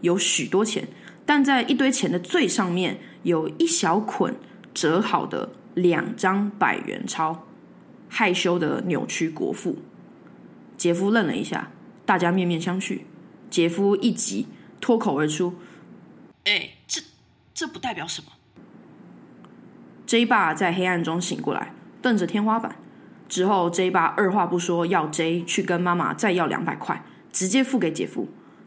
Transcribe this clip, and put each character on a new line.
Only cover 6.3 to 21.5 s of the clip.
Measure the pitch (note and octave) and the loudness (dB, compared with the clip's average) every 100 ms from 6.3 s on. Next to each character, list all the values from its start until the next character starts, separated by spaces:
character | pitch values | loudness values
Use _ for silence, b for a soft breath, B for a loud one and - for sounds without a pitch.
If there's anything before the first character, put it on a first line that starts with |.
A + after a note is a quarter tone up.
| G3 G3+ | 0 -2
百 | - C#3+ - - | 0 0 0 -4
元 | G1+ - | -8 -6
钞， | - D#3 E3+ - - - - - - - | -4 -4 -4 -12 -20 -20 -20 -20 -20 -10
害 | - G#3 | 0 2
羞 | F#3 F#3 F3 | 2 2 2
地 | D#3 C#3 | 0 -2
扭 | F3 D#3+ - | -2 -2 -4
曲 | - D#3+ | -4 -4
国 | D#3 - | -2 -4
父。 | - F3+ - - - - - - - - - - - | -4 -4 -6 -10 -20 -20 -20 -20 -20 -20 -20 -18 -2
姐 | F3 | 0
夫 | E3+ G3 | 2 2
愣 | A3+ F3 | 2 2
了 | |
一 | - | -2
下， | - - - - - - | -4 -6 -8 -14 -20 -6
大 | - F#3+ | 0 2
家 | F3 | 2
面 | F#3 F3 | 2 2
面 | E3+ | 0
相 | E3 F3+ | -2 -4
觑。 | - - - - - - - | -4 -6 -10 -20 -20 -20 -4
姐 | - E3 | 2 2
夫 | E3+ G3 G3+ | 2 2 2
一 | A#3+ | 2
急， | - - G3 - B B - | 0 -2 -4 -6 B B -4
脱 | - A3+ | 0 2
口 | G#3 C#3 | 2 0
而 | D3+ | 0
出： | D3+ F3+ F3 B B B - - - - _ | 0 -2 -4 B B B -20 -20 -20 -20 _
哎， | - G3+ - - - | -2 -2 -4 -12 -10
这， | - - _ _ _ _ | -10 -10 _ _ _ _
这 | - D#4+ | -8 -8
不 | - | -6
代 | B3+ | -8
表 | F#3 C#3+ | -8 -8
什 | - | -10
么。 | - - _ - - - - - - - - - - - - - - - - | -14 -20 _ -20 -20 -20 -20 -20 -20 -20 -20 -20 -20 -20 -20 -20 -20 -16 0
J | A#3 A#3+ | 2 4
爸 | A#3 E3+ | 4 4
在 | D#3+ F#3 | 2 0
黑 | F3+ F#3 | 2 0
暗 | F3+ | 0
中 | D#3+ E3+ | 0 -2
醒 | F3 - | -4 -4
过 | D#3+ | -4